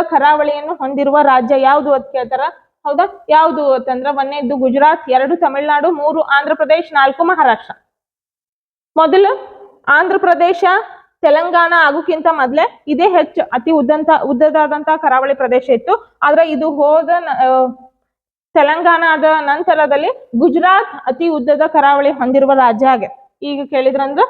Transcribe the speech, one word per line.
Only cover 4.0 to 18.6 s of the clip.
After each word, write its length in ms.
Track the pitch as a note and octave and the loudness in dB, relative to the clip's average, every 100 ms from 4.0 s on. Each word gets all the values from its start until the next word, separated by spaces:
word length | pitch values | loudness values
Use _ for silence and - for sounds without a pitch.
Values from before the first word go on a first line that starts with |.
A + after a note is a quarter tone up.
| C4 | -4
ಒಂದನೇದು 440 | C#4 C4+ D4 B3 C#4 | -4 -4 -6 -4 -2
ಗುಜರಾತ್, 480 | C4 B3+ D4 E4 - | -2 2 2 2 0
ಎರಡು 260 | B3+ C4+ E4+ | 0 0 -2
ತಮಿಳ್ನಾಡು, 500 | E4 C4+ D4 D4 D4+ | -2 -2 -2 0 0
ಮೂರು 280 | D#4+ D4 D#4+ | -2 -2 -2
ಆಂಧ್ರ 300 | - C#4 D4 | -2 -2 0
ಪ್ರದೇಶ್, 360 | D#4 D4+ D#4+ E4+ | -2 0 -2 0
ನಾಲ್ಕು 300 | D4+ C4+ C4+ | 0 0 0
ಮಹಾರಾಷ್ಟ್ರ. 500 | E4+ F4+ C#4 A3 - - _ _ _ _ _ _ _ _ _ _ _ - | -2 0 0 0 -6 -20 _ _ _ _ _ _ _ _ _ _ _ 0
ಮೊದಲು 360 | D#4+ F#4+ G4 B4+ - - - _ - | 2 4 2 0 -8 -20 -20 _ 0
ಆಂಧ್ರ 300 | D4 F4+ F#4+ | 0 2 0
ಪ್ರದೇಶ, 440 | F#4+ E4 E4+ F4+ F#4 F#4+ A4 - _ _ | 0 2 2 0 0 0 -4 -14 _ _
ತೆಲಂಗಾಣ 520 | D#4+ D4 F4 E4+ E4+ F4 | 0 2 2 0 2 2
ಆಗೋಕ್ಕಿಂತ 500 | D4+ C#4+ D#4+ D#4+ E4 | 2 0 -4 -2 -2
ಮೊದ್ಲೇ 340 | D4+ C4 C#4 F#4 - - | 0 -2 0 -2 -4 -6
ಇದೇ 200 | D4 F4 | 0 2
ಹೆಚ್ಚು 320 | E4+ D4+ - - | 2 0 -4 -6
ಅತಿ 180 | B3+ A#3+ | -4 0
ಉದ್ದಂತ, 380 | D#4+ B3+ D4+ D4+ D#4+ | 0 0 0 0 0
ಉದ್ದದಾದಂತ 680 | C4 B3+ D4+ D#4 D4+ D4 D4+ D#4 | 0 0 0 2 0 -2 -4 -2
ಕರಾವಳಿ 340 | D#4 B3+ C4+ C4+ | 0 0 0 -2
ಪ್ರದೇಶ 300 | C4 B3 C4 | -2 -2 0
ಇತ್ತು. 240 | A#3+ - A4 - _ | -2 0 -4 -4 _
ಆದ್ರೆ 220 | - D#4 E4 | 0 2 0
ಇದು 200 | D4+ D#4 C#4+ | 0 -4 0
ಹೋದ 340 | D4 D#4 D#4 E4+ | 2 2 0 -2
ನ-, 180 | E4 C4+ | -2 -2
ಆ, 100 | C4 C4 B3+ B3 - _ _ _ _ _ _ | 0 2 0 -4 -20 _ _ _ _ _ _
ತೆಲಂಗಾಣದ 720 | D#4+ | 0